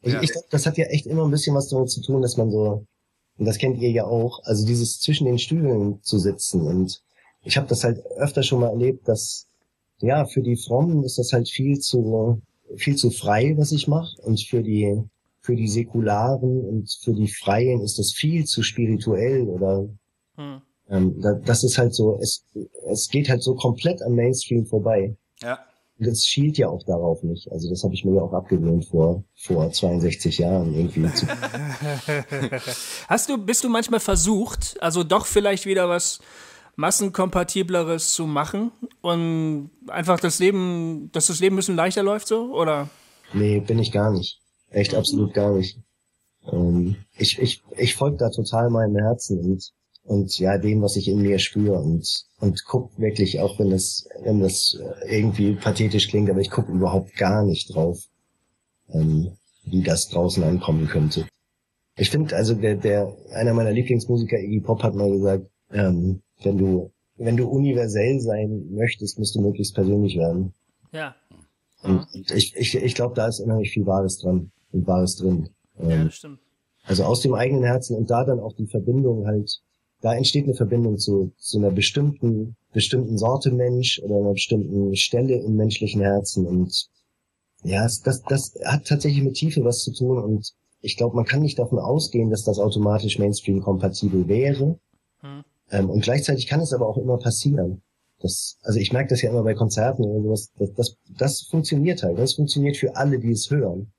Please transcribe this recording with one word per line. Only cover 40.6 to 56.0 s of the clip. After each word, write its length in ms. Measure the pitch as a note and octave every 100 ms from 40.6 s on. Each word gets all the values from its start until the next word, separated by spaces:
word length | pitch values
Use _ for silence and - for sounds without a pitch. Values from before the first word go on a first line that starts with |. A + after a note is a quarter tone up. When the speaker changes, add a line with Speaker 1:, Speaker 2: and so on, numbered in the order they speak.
| F3+ F3 E3 D#3+ D#3
Speaker 3:
dass 140 | E3 D3+
das 120 | D#3+
Leben 160 | F#3+
ein 20 | F#3+
bisschen 200 | F#3 F3
leichter 260 | F3 G3+
läuft 240 | G3 G#3 -
so, 240 | A3 A#3+
oder? 340 | C4+ D#3+ D3+ C#3+ - _ _ _
Speaker 1:
Nee, 280 | G2+ G#2 G#2
bin 180 | G2 A2+
ich 140 | A2
gar 180 | G2+ G#2
nicht. 300 | F#2+ F#2 - _ _ _
Echt 240 | G2+ G2+
absolut 400 | - - - G2
gar 180 | G#2 G2+
nicht. 260 | G2 F#2 - - _ _ _ _ _ -
Ähm, 460 | F2 F2 F2 F2 G2+ - -
ich, 220 | A#2+ -
ich, 240 | B2 - _ -
ich 180 | B2
folg 240 | - C#3 D3
da 120 | A#2
total 400 | - G2+ A2+ A#2+
meinem 260 | A#2 A2 G2+
Herzen 420 | G#2+ A#2+ - F#2
und 320 | F2 F#2+ - _ _ -
und 320 | - G#2 F#2+ -
ja, 200 | F#2 G2
dem, 240 | G#2+ G#2+
was 140 | G2+ G2+
ich 120 | F#2+
in 140 | G2+
mir 160 | G2+ G2
spüre 400 | - G#2+ G#2 F#2
und, 440 | D2 E2 - - - _
und 240 | G#2 F#2 -
guck 320 | B2+ B2+ -
wirklich, 420 | A2 G2+ F#2+ -
auch 180 | G2 -
wenn 120 | G2+
das, 360 | F#2+ - - - -
wenn 180 | - G#2+
das 360 | F#2+ F#2+ - - - - -
irgendwie 460 | G#2+ A2 G#2+ G2+
pathetisch 540 | G2+ - G2 A2 G#2+